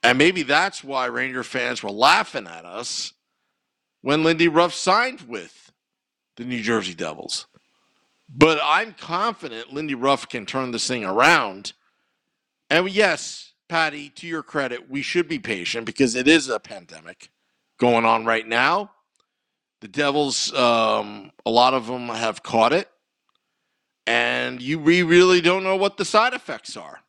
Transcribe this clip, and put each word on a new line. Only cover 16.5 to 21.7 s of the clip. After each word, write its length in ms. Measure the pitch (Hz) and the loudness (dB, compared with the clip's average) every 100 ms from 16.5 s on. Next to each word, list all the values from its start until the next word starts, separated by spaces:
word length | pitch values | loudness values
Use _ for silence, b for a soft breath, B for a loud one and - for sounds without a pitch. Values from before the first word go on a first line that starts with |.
| 110 | -6
pandemic 680 | - 104 85 80 82 90 - _ _ _ _ _ | -8 -20 -20 -20 -20 -20 -20 _ _ _ _ _
going 240 | 123 117 | 2 2
on 220 | 113 113 113 | 2 2 0
right 200 | 113 110 | -2 0
now. 460 | 113 135 180 208 _ _ _ _ _ _ _ _ _ | 0 2 0 -4 _ _ _ _ _ _ _ _ _
The 80 | 110 | -14
Devils, 680 | 113 147 143 147 123 - | -2 0 2 0 -2 -4
um, 760 | 135 123 117 110 107 104 104 98 _ - | 2 2 4 2 0 -2 -12 -18 _ 0
a 40 | |
lot 240 | 113 127 | 4 6